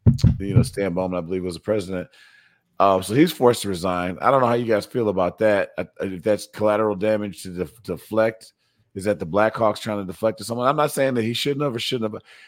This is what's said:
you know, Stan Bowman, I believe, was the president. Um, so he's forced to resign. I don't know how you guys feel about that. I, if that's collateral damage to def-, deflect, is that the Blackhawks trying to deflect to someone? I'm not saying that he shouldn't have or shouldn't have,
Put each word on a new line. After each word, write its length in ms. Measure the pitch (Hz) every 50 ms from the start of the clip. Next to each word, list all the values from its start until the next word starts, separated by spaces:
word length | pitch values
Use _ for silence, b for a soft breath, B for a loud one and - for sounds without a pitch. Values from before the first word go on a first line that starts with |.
| - - - - - - - -
you 160 | 98 98 98
know, 80 | 120
Stan 300 | 127 - - 98 98 95
Bowman, 260 | 87 90 92 92 92 90
I 40 |
believe, 220 | 85 80 95 92 90
was 100 | 90 85
the 60 | 82
president. 480 | - - 107 107 92 90 95 90 90 - b b b b b b b b b b b _ _ -
Um, 240 | 95 98 95 95
so 120 | 95 - 104
he's 180 | 131 165 180
forced 300 | - - 135 123 120 -
to 60 | - 101
resign. 500 | 95 85 82 95 90 90 87 90 90 -
I 100 | - 120
don't 100 | 139 135
know 60 | 127
how 80 | 117 120
you 120 | 120 123
guys 180 | 113 113 101 101
feel 240 | - - 127 117 104
about 300 | 95 95 90 90 87 -
that. 320 | 110 107 104 98 90 - - -
I, 80 | 90 - _ -
if 220 | - 98 95 90
that's 240 | - 110 104 101 - -
collateral 460 | - - 107 107 104 104 110 107 104
damage 480 | 92 98 107 110 104 104 104 87 - -
to 40 | 95
def-, 320 | 87 87 90 - - -
deflect, 680 | - - 90 73 - - 107 110 110 113 117 - - - _ _ _ _ _ _ _ _ -
is 100 | 101 92
that 140 | 107 104 78
the 80 | 95
Blackhawks 540 | 80 80 101 107 110 - - 117 107 104 -
trying 180 | - 113 107 101
to 60 | 98
deflect 340 | 90 92 - - 110 110 -
to 60 | 101
someone? 240 | 104 117 120 123 131
I'm 80 | 147
not 160 | 151 147 147
saying 220 | - 143 135 135 127
that 80 | 120
he 100 | 110 113
shouldn't 300 | 120 - - 143 143 139
have 120 | 147 143 113
or 40 | 113
shouldn't 320 | - - 131 127 110 110
have, 100 | 104 - B B B B B